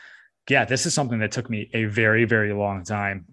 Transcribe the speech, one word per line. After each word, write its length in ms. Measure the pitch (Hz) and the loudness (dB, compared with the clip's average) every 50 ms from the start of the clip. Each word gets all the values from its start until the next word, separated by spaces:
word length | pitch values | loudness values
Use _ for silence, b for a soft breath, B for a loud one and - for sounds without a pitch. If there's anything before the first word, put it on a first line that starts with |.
| B B B B B B B _ _ - | B B B B B B B _ _ 0
yeah, 140 | 139 135 113 | 2 2 2
this 200 | 107 127 131 - | 2 0 -2 0
is 80 | 170 - | -2 0
something 240 | 156 143 120 120 113 | -2 -2 0 -2 -2
that 120 | 107 107 | -2 -2
took 160 | - 127 113 - | -4 -6 -6 -6
me 200 | 113 104 107 - - | -6 -8 -6 -6 -4
a 120 | 113 110 | -2 -2
very, 380 | 107 101 117 113 107 110 113 117 | 0 2 2 4 4 6 4 4
very 280 | 107 117 110 104 104 | 4 4 2 2 0
long 320 | 101 101 101 101 98 98 90 | 0 -2 -2 -2 -2 -4 -6
time 400 | 87 107 104 101 98 98 95 85 - | -4 -4 -2 -2 -4 -4 -6 -12 -16